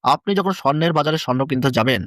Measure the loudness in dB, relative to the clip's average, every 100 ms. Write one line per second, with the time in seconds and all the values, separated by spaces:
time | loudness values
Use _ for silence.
0 | 2 0 0 -2 -2 -2 -2 0 0 0
1 | 0 -2 -2 -2 -2 0 0 2 0 0